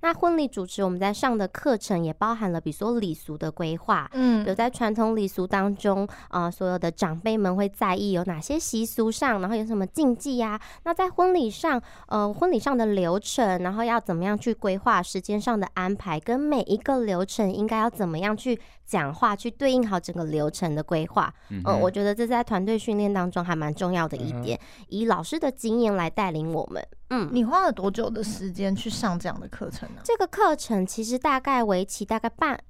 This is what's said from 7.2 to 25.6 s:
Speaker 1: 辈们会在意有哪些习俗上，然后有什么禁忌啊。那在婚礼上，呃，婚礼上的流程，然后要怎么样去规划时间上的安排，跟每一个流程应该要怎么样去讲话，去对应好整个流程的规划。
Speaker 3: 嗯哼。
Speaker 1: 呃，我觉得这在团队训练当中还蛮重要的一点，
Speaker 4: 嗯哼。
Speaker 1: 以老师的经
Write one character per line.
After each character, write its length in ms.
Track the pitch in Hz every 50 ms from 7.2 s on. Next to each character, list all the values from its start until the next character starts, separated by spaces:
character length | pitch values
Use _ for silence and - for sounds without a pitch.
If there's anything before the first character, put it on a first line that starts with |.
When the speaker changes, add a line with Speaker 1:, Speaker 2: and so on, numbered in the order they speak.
Speaker 1:
辈 160 | - 226 220
们 180 | 220 202 185 180
会 140 | 190 202 202
在 260 | 202 - 233 196 180
意 180 | 196 202 202
有 120 | 190 170 180
哪 160 | 190 170 156
些 180 | - - 277 -
习 260 | - - - 220 226
俗 280 | 220 - - 226 220
上， 280 | 226 - 302 269 226 196
然 80 | 185 190
后 60 | 233
有 100 | 233 220
什 120 | 220 226
么 100 | 202 190
禁 300 | 185 - - 311 262 240
忌 260 | - - 285 262 240
啊。 160 | 226 220 208 214 - - - - -
那 80 | 330
在 160 | 339 - 381 359
婚 240 | 359 - 359 370
礼 160 | 370 359 262 220
上， 300 | 196 - - 330 285 240 - - - - - -
呃， 240 | - 214 208 208
婚 180 | 208 - 349 370
礼 80 | 349 -
上 180 | - 285 277
的 100 | 247 226
流 340 | 214 208 196 180 165 175 202
程， 420 | - - - - 240 202 185 180
然 120 | 180 180 196
后 100 | 214 233
要 160 | 233 233 233
怎 160 | 220 - 180
么 80 | 165 175
样 120 | 196 208
去 160 | 208 - 247 220
规 220 | - - 202 185
划 260 | 190 - 220 214 185
时 180 | 180 - - 190
间 200 | 185 - 208 208
上 180 | - 262 233 214
的 100 | 190 - -
安 200 | - 185 185 202
排， 240 | 196 - 196 160 156
跟 220 | - - 233 269
每 220 | 294 302 302 254
一 140 | - - 196 220
个 260 | - - 269 262 240
流 200 | 214 185 175 190
程 280 | 196 - - 220 190
应 140 | 190 - 208
该 120 | 214 226 220
要 100 | 220 240
怎 200 | 240 240 208 170
么 100 | 160 156
样 180 | 185 208 214
去 220 | 208 - 254 240 202 - - - - -
讲 280 | - - 185 151 139 156
话， 220 | - - 226 208
去 140 | 202 - 240
对 200 | - - 285 269
应 160 | 254 254 240
好 140 | 214 196 175
整 140 | - - 170
个 80 | 170 165
流 260 | 156 151 151 147 151
程 240 | 151 - 190 165 147
的 80 | 151
规 240 | 156 - 175 160 160
划。 260 | - - 214 165 - - - - -
Speaker 3:
嗯 120 | - -
哼。 100 | 175 -
Speaker 1:
呃， 60 | 196 135
我 120 | 160 185
觉 120 | 190 202
得 120 | 202 208 208
这 120 | 214 240
在 160 | 233 247 240
团 220 | 240 - 226 185 185
队 140 | 208 226 214
训 180 | - - 208 208
练 140 | 208 202
当 180 | 202 190 180 180
中 140 | 175 185 175
还 100 | 180 170
蛮 180 | 160 165 -
重 200 | 147 - 190 180
要 160 | 180 175 165 156
的 80 | 156
一 140 | 127 123 117 120 120
点， 160 | 123 113 113 -
Speaker 4:
嗯 60 | - - - -
哼。 60 | 208 -
Speaker 1:
以 160 | - 202 226
老 160 | 226 202 175
师 160 | 165 - - 320
的 120 | 311 277
经 300 | 247 -